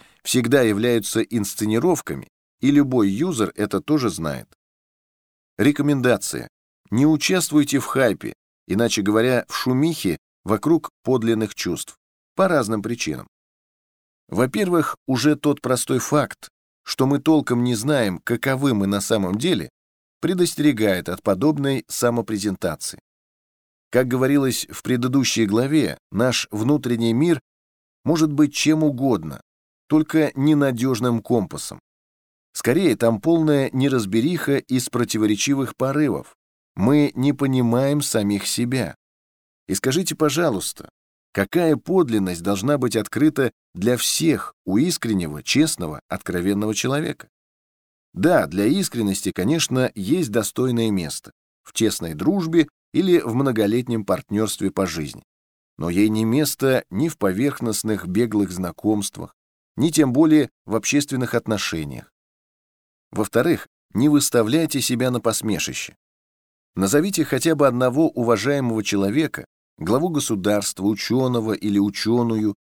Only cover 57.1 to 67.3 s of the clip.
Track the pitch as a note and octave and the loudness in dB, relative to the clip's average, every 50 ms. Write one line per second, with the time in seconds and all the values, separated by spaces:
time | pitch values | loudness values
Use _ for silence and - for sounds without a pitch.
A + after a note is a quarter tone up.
57.1 | - - G#2 F#2+ F2+ G2+ C3+ C#3+ C#3 - B2 A2+ G2+ - - A2 G#2+ F#2 F2 F2+ | -2 -2 -2 -2 0 0 -2 -2 -2 -4 -4 -4 -4 -4 -2 -4 -4 -4 -4 -2
58.1 | F2+ A2 A#2+ A2 G#2+ G#2 G2+ F2 F2+ F2+ F2+ F2 - - - G#2+ A2 G#2 G2 - | -2 0 0 0 0 0 0 -2 -4 -6 -8 -8 -6 -4 -2 0 0 0 -2 -6
59.1 | - G2 E2+ - _ _ _ _ _ _ _ _ _ - C#3 E3+ D3+ D#3+ D3 C3 | -10 -12 -14 -16 _ _ _ _ _ _ _ _ _ -2 -2 2 2 2 2 4
60.1 | A#2+ C#3+ E3 D#3 D#3 D3+ B2+ - _ _ _ - G#2 A2 - - C#3+ C#3+ C#3+ - | 4 4 6 6 6 4 4 2 _ _ _ -4 -4 -2 -2 0 0 0 -2 -2
61.1 | C3+ B2+ B2 G#2+ - A2+ - - A2 G2 - - E2+ D#2+ D2+ C#2+ B1+ A1 - _ | -4 -4 -4 -2 -2 -2 -2 -2 -2 -2 -4 -4 -6 -6 -6 -8 -10 -12 -16 _
62.1 | _ _ _ _ _ _ _ _ _ _ _ _ _ _ _ _ _ _ _ _ | _ _ _ _ _ _ _ _ _ _ _ _ _ _ _ _ _ _ _ _
63.1 | - - G#2 - - A#2 C3 F3 C#3 - - - _ _ _ _ - G2+ C3+ D3+ | -4 -4 -2 0 0 2 2 2 0 -2 -4 -10 _ _ _ _ 0 2 4 6
64.1 | D3 C#3+ - - - A#2+ G#2+ G#2+ C#3 E3 D#3+ D3+ - C3+ - - B2+ A#2 B2+ B2+ | 4 4 4 4 2 2 2 4 2 0 0 0 -2 -2 -2 -2 -2 0 0 0
65.1 | B2 A#2 - A2+ G#2 - - A2 F#2+ E2 - - C2 - - - - _ _ _ | 0 0 0 -2 -2 -2 -2 -2 -2 -2 -4 -6 -8 -8 -10 -12 -14 _ _ _
66.1 | _ _ _ _ _ _ _ _ _ _ _ _ - F#2 G2 G2 C#3 D3 E3+ G3+ | _ _ _ _ _ _ _ _ _ _ _ _ -4 -2 0 2 2 2 2 0
67.1 | F#3+ E3+ C#3+ - | 0 -2 -2 -2